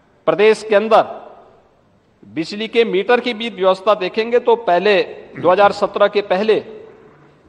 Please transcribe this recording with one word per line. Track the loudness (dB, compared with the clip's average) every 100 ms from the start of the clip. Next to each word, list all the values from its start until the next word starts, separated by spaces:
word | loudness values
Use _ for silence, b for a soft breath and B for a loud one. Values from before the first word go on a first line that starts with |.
| _ _ -2
प्रदेश | 2 2 2 0
के |
अंदर | 0 4 2 2 -8 -18 -20 -20 _ _ _ _ _ _ _
बिजली | -12 -10 -8 -8 -2
के | 0
मीटर | 0 0 0 0
की | 0
भी | -6 -8
व्यवस्था | 0 0 2 0
देखेंगे, | 0 -2 -4 -2 0
तो | 2 0
पहले, | 2 0 2 2 0 -8 -18 -4
दो | 0
हज़ार | 4 2
सत्रह | 2 -4 0 0
के | 0
पहले | -2 -2 0 0 -2 -18 -20 -20 -20 _ _ _